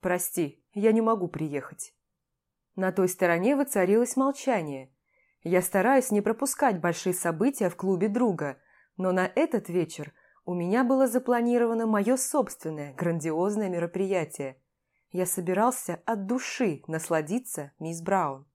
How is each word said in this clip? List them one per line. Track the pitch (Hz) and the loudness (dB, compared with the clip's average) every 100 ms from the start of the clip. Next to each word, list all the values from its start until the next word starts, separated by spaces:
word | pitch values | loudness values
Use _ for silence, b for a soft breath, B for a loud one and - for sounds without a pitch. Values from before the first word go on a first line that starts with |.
«Прости, | 190 180 - - 156 - _ | -2 -2 -2 -2 -4 -4 _
я | - 214 | 0 4
не | 220 | 4
могу | 226 226 175 | 2 0 -2
приехать». | 156 156 143 - - - _ _ _ _ _ _ _ _ - | -4 -4 -6 -8 -16 -18 _ _ _ _ _ _ _ _ -4
На | 185 | -2
той | 185 180 | 2 0
стороне | 180 180 170 196 277 | 2 2 4 2 2
воцарилось | 269 214 180 214 240 254 | 0 2 4 4 2 2
молчание. | 269 277 - 226 156 135 131 _ _ _ _ _ | 0 0 -2 -2 -2 -8 -12 _ _ _ _ _
Я | 165 180 | 0 2
стараюсь | 180 196 214 269 262 | 2 2 4 4 4
не | 208 | 0
пропускать | 208 220 269 - 277 190 | 0 -2 -2 2 2 2
большие | 170 165 - | -2 -2 -2
события | 180 175 160 233 277 190 | -2 -2 2 0 2 -2
в | 165 | -2
клубе | 185 185 208 | -2 0 0
друга, | 208 240 170 147 131 b b b - | 2 0 0 -4 -8 b b b -4
но | 185 | 0
на | 185 185 | 0 0
этот | - 320 233 180 | 0 0 0 -2
вечер | 180 160 - 147 b b b | -2 -2 -4 -14 b b b
у | - | -8
меня | 180 170 226 | -4 0 2
было | 247 262 262 | 4 4 4
запланировано | 233 247 240 233 240 233 226 226 | 2 2 2 4 2 2 0 2
мое | 214 202 254 | 2 2 2
собственное | - 302 208 - 160 156 143 | 0 0 -2 -4 -10 -10 -12
грандиозное | 131 170 165 151 156 185 208 208 | -4 -2 -2 -2 0 0 0 -2
мероприятие. | 175 170 180 190 190 151 - 135 131 _ _ _ _ _ | -2 -4 -2 -2 0 -2 -6 -10 -10 _ _ _ _ _
Я | 175 180 | -4 -2
собирался | - 175 185 226 254 - 175 - | -2 -2 2 2 0 -6 -8 -4
от | 226 190 | -6 -2
души | 247 - - 233 147 - | -4 -4 -2 -2 -2 -4
насладиться | 160 - 165 151 220 254 - 143 _ | -6 0 -2 0 -4 -4 -12 -12 _
мисс | 160 170 | -10 -6
Браун. | 165 196 160 135 143 | 0 0 0 -4 -14